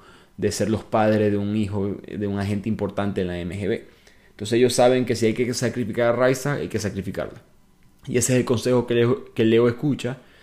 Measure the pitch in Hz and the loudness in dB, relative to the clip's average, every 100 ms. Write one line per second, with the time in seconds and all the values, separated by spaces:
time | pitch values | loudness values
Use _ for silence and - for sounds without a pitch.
0 | - - _ - 101 - 101 104 - 113 | -16 -20 _ -4 -2 0 0 -2 0 2
1 | 110 107 104 101 101 107 101 101 98 - | 4 4 2 0 0 -2 -2 -2 -4 -6
2 | - 98 101 98 98 101 110 101 101 98 | -10 -6 -4 -4 -4 -4 -4 -4 -4 -4
3 | 101 95 90 87 90 98 98 113 - - | -4 -2 -4 -4 -6 -6 -4 -4 -8 -20
4 | _ _ _ - 107 117 123 123 123 127 | _ _ _ -12 -2 2 4 6 4 4
5 | 123 104 110 113 123 120 120 120 107 110 | 0 0 0 0 -2 -2 -2 -2 -4 0
6 | 117 117 127 135 143 143 - 107 98 98 | 0 2 2 0 -2 -4 -4 -4 -4 -6
7 | 98 90 55 - - _ _ _ _ _ | -6 -6 -8 -12 -20 _ _ _ _ _
8 | - 123 120 127 120 117 127 123 120 120 | -4 -2 2 2 2 0 2 2 2 2
9 | 117 127 - - 113 113 120 120 151 127 | 2 0 -4 0 4 6 4 2 -2 -2
10 | 120 139 - - | -4 -8 -14 -20